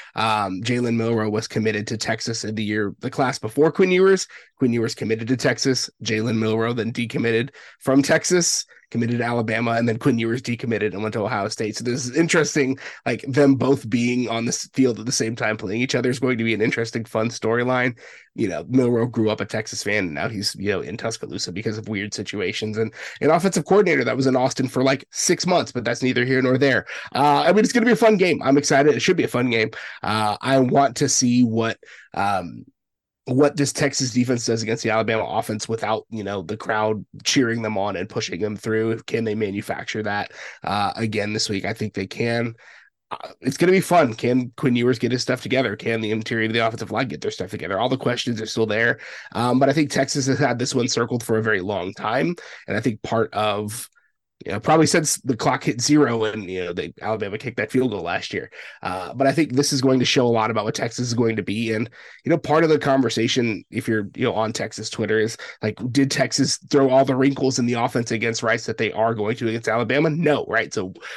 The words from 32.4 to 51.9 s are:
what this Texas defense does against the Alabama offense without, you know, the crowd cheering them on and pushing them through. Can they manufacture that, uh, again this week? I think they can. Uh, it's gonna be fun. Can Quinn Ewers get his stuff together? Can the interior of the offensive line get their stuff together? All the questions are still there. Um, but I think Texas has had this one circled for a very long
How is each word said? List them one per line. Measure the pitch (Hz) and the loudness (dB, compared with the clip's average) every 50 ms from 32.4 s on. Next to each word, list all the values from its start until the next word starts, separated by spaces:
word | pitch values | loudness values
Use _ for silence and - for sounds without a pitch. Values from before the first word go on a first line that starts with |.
| 87 82 58 - - - _ _ _ _ _ _ _ _ _ _ _ | -4 -6 -12 -16 -18 -20 _ _ _ _ _ _ _ _ _ _ _
what | - 127 131 147 143 - 143 | -2 2 4 4 4 4 2
this | 143 135 - | 0 0 0
Texas | - 156 139 - - 135 120 110 | 0 -2 0 0 -2 -4 0 0
defense | 123 123 123 127 120 117 | 0 2 2 0 0 0
does | 123 117 110 110 | 0 0 0 0
against | 107 113 113 - | -2 -4 -2 0
the | 113 | 0
Alabama | 107 110 110 107 113 113 95 | 0 2 2 2 0 0 -2
offense | 58 - 107 113 - 107 107 - - | -2 -2 -4 -2 -2 -6 -6 -4 -6
without, | 113 113 - 104 110 113 - _ | -4 -4 -2 -2 -2 -4 -4 _
you | 113 110 101 | -10 -8 -6
know, | 98 101 98 | -6 -6 -6
the | 85 78 104 | -6 -8 -10
crowd | 113 - - 113 107 107 110 110 104 - - - - - | -8 -4 -4 -2 0 0 0 0 -2 -6 -12 -18 -8 -4
cheering | - - 143 123 113 113 117 | 0 2 2 2 2 0 -2
them | 113 107 107 | -2 -2 -2
on | 98 98 104 95 | -2 -2 -2 -4
and | 87 92 110 | -6 -8 -6
pushing | - 120 107 - - 85 | -6 -6 -6 -6 -6 -4
them | 104 107 107 | -4 -4 -4
through. | - - 117 110 110 110 113 113 110 - | -6 -4 -2 -2 0 0 0 -2 -4 -6
Can | - - 117 113 | -6 -4 -4 -2
they | 110 107 | -2 -2
manufacture | 110 110 98 95 101 110 - - - - - - 110 107 | -2 -2 -2 -2 -4 -6 -6 -8 -8 -8 -8 -8 -6 -4
that, | 104 101 104 101 - - - - - - - - | -4 -4 -4 -4 -6 -10 -16 -18 -18 -16 -10 -6
uh, | - 95 104 101 95 - | -4 -2 0 0 -2 -2
again | - 113 110 107 107 101 104 107 | -2 -4 -2 -2 -2 -2 -2 -2
this | 110 - - | -4 -4 -2
week? | 107 98 - | -4 -4 -4
I | 98 104 | -4 -4
think | - 107 104 - | -4 -6 -6 -6
they | 98 98 | -6 -8
can. | 98 - - - 117 117 117 117 117 113 - - - - - - _ _ _ _ _ | -8 -4 -4 -2 -2 0 -2 -2 -4 -6 -10 -18 -20 -20 -20 -20 _ _ _ _ _
Uh, | - - - - - - - | -14 -14 -14 -16 -18 -6 -4
it's | 131 - - | -4 0 2
gonna | 175 180 185 | 4 6 6
be | 190 170 | 4 4
fun. | - 185 175 151 120 113 | 4 4 4 4 4 0
Can | - - 120 123 127 127 117 - | -2 0 2 2 2 0 -2 -4
Quinn | - - 135 120 | -2 0 2 2
Ewers | 120 120 123 127 117 | 4 4 4 2 2
get | - 117 123 | 0 0 0
his | 123 | 0
stuff | - - 123 120 - | 0 -2 -2 -2 -2
together? | 110 110 131 131 107 98 | -2 0 0 2 0 -2
Can | - - 117 113 113 | -2 -2 -2 -2 -2
the | 110 104 | 0 -2
interior | 110 110 110 - 120 113 110 | -2 -2 -2 -4 -2 -2 0
of | 110 110 | 0 0
the | 117 113 | 0 0
offensive | 113 110 - 113 90 | 0 0 -4 -8 -6
line | - 110 135 110 | -4 -4 -4 -4
get | 76 - | -6 -6
their | - 104 | -6 -8
stuff | - - 90 92 | -6 -6 -8 -8
together? | - - 73 85 98 95 | -8 -8 -6 -4 -2 -2
All | 117 127 | 0 0
the | 131 131 | -2 -2
questions | - 123 123 123 - 123 117 107 | -2 -2 -2 -2 -4 -4 -4 -4
are | 113 | -6
still | 110 - 117 110 | -6 -2 -2 0
there. | 107 104 110 117 117 117 - - - - - - - - | 0 2 2 2 0 0 -2 -6 -14 -16 -16 -18 -10 -4
Um, | 107 120 123 123 131 | -2 0 2 4 4
but | 135 135 | 4 4
I | 139 | 4
think | 160 151 - | 2 0 0
Texas | - 147 135 - - 143 127 | 0 -2 -2 0 -2 -2 0
has | 135 131 113 | 0 0 2
had | 147 123 123 120 | 2 0 0 -2
this | - - - | -2 -2 0
one | 131 120 127 | -2 0 0
circled | - - 120 113 123 120 113 | 0 -2 -2 -2 -2 -4 -2
for | - 113 | 0 0
a | 110 110 | 0 2
very | 113 107 95 | 0 0 0
long | 90 101 104 92 87 95 | 0 -2 -4 -4 -4 -6